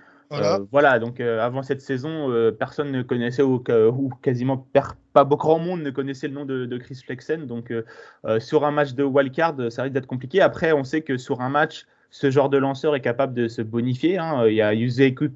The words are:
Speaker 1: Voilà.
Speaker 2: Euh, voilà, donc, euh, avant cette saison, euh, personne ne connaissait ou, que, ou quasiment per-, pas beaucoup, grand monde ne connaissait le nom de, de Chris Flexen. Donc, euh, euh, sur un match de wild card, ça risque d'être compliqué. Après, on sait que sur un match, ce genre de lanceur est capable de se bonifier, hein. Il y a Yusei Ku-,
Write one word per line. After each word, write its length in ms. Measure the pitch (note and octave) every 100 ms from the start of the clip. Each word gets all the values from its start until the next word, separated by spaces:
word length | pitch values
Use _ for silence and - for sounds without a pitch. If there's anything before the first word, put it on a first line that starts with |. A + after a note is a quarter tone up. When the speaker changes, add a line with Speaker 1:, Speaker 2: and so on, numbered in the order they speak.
| _ _ _
Speaker 1:
Voilà. 280 | D3 G2+ G3
Speaker 2:
Euh, 80 | G2+
voilà, 260 | C3+ D3 B2
donc, 220 | A2+ B2+
euh, 200 | A#2+ A2+
avant 220 | A#2 B2+
cette 180 | C3 C3+
saison, 500 | - C3+ C#3+ D#3+ C#3
euh, 200 | A#2 A2+
personne 400 | G#2+ - - C#3+
ne 120 | C3+
connaissait 400 | B2 B2 A#2+ B2
ou, 180 | C3+ B2
que, 280 | B2 A#2+ A2
ou 220 | B2 C3+ B2+
quasiment 340 | C#3 A#2+ B2+ C3+
per-, 400 | - - - - _
pas 100 | C#3+
beaucoup, 240 | C#3 D3 D3+
grand 140 | E3
monde 220 | E3+ F3+
ne 80 | D3
connaissait 360 | C#3 C3+ C3 D3
le 80 |
nom 100 | C#3
de, 220 | C#3+ C3 B2
de 120 | A#2+
Chris 220 | - C3
Flexen. 420 | - C3 - D#3+ C#3
Donc, 240 | A#2+ A#2
euh, 140 | A#2 A2+ - - _
euh, 160 | - A2+
sur 240 | A2+ D3+
un 80 | D3
match 200 | D3 C#3+
de 120 | B2
wild 280 | C#3+ C3+ C#3
card, 220 | C3 E3 C#3+ A#2
ça 140 | -
risque 100 | C3
d'être 140 | C3 C3
compliqué. 320 | B2+ B2+ F#3
Après, 320 | D#3+ - E3
on 100 | D3+
sait 200 | C3 D#3
que 140 | D#3 B2+
sur 240 | B2+ B2
un 80 | B2+
match, 380 | C#3+ D#3+ - - _ _
ce 200 | - C#3
genre 180 | C3 C3+
de 100 | C#3
lanceur 380 | C3+ C3+ D#3 C#3+
est 40 |
capable 340 | B2+ A#2+ C3+
de 120 | A#2+ A#2
se 160 | A#2
bonifier, 560 | A2 A#2 B2 B2+ D#3+ F#3
hein. 280 | E3 C#3+ A2+
Il 80 |
y 80 | G#2+
a 120 | G#2+
Yusei 400 | A2 B2 B2 C3+
Ku-, 160 | C3 D3+